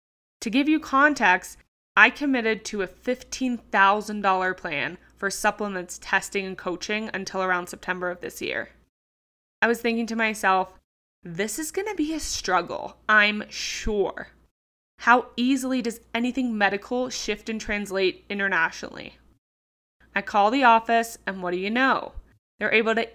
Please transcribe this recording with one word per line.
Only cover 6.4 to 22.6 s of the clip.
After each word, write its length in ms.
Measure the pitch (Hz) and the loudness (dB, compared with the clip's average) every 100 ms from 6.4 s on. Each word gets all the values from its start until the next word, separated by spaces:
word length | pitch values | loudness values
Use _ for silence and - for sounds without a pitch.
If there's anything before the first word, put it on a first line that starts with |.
and 120 | 190 185 | -6 -6
coaching 540 | - 175 - 214 220 | -6 -6 -4 -6 -4
until 280 | 190 190 190 | -8 -6 -4
around 260 | 185 180 175 | 0 -2 -4
September 420 | - - 180 180 | -10 -8 -6 -6
of 100 | 180 | -6
this 220 | 160 - | -10 -8
year. 280 | - 65 - _ _ _ _ _ _ _ _ - | -6 -6 -8 _ _ _ _ _ _ _ _ -8
I 60 | 220 | -6
was 120 | 233 | -4
thinking 260 | 233 226 226 | -4 -4 -4
to 80 | 226 | -4
myself, 580 | 220 214 196 190 185 - _ _ _ _ | -4 -2 0 0 -2 -10 _ _ _ _
"This 360 | 180 170 214 262 | -12 -6 -6 -6
is 120 | 311 | -8
gonna 240 | - 415 | -6 -6
be 180 | 403 302 | -4 -4
a 60 | 320 | -4
struggle, 800 | - - - 180 170 87 - - - | -6 -6 -2 -2 -2 -8 -10 -8 2
I'm 400 | 214 208 208 - | 4 4 2 -6
sure. 800 | - - - - 208 - - - _ _ _ _ _ _ - | -8 -8 -6 -2 0 0 -2 -12 _ _ _ _ _ _ -2
How 280 | - 247 - - | 4 6 4 -2
easily 440 | 247 269 254 262 | 2 2 0 -2
does 200 | 240 226 _ | -2 -6 _
anything 420 | 233 247 247 254 214 | -4 -2 -2 -2 2
medical 520 | 202 202 - 247 254 | 2 0 -2 -4 -2
shift 400 | - - 214 - | -4 -6 -6 -6
and 120 | 220 | -8
translate 640 | - 208 202 190 185 - - | -4 -6 -4 0 0 0 -6
internationally?" 880 | 202 196 180 160 - - - - - _ _ _ _ _ _ _ _ _ | -2 0 2 0 -2 -12 -12 -16 -18 _ _ _ _ _ _ _ _ _
I 100 | 196 | -8
call 280 | 196 208 202 | -2 4 4
the 140 | 269 | 6
office, 540 | 254 226 226 233 233 - | 6 6 4 0 0 -6
and 160 | - 190 | -10 -6
what 120 | 180 | -4
do 60 | 180 | -2
you 120 | 190 | -2
know? 440 | 233 262 202 - - - _ _ | 0 2 2 -2 -12 -18 _ _
They're 140 | - | -6